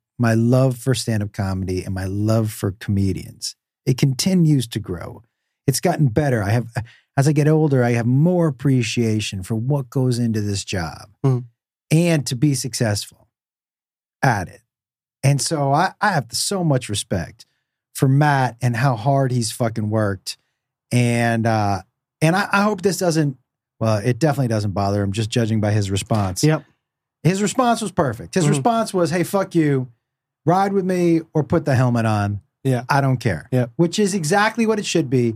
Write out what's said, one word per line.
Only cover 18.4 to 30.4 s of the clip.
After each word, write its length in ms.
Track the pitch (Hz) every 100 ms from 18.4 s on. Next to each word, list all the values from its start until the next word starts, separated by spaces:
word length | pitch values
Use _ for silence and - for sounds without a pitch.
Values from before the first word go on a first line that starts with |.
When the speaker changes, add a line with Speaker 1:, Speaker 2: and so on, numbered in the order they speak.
| 123 117
Speaker 1:
and 140 | 123 117
how 200 | 139 113
hard 360 | 139 139 131
he's 200 | 123 113
fucking 380 | - 117 113 104
worked. 480 | 110 104 95 - - _ _ _ _ -
And, 540 | 123 120 117 117 117 113
uh, 360 | 110 101 95 - _ _ -
and 140 | 156 190
I, 120 | 196
I 100 | 196
hope 180 | 208 196
this 160 | 190 170
doesn't, 400 | 175 160 143 131 _ _ _ -
well, 180 | 110 107
it 220 | 120 113
definitely 280 | 156 139 120
doesn't 240 | 110 104
bother 320 | 95 98 101
him, 80 | 98
just 180 | 101 110
judging 300 | 120 110 110
by 120 | 104
his 200 | 107 95
response. 520 | 98 - 110 95 90
Speaker 2:
Yep. 200 | 151 156 - _ _ _ _ _
Speaker 1:
His 180 | 156 190
response 400 | 208 254 240 233
was 100 | 208
perfect. 440 | - 139 110 87 185
His 100 | 147
Speaker 2:
Mm-hmm. 60 |
Speaker 1:
response 420 | 143 233 226 220
was, 160 | 185 160
"Hey, 120 | 180
fuck 300 | - 196 190
you. 380 | 170 147 135 127 _ _ _ _ _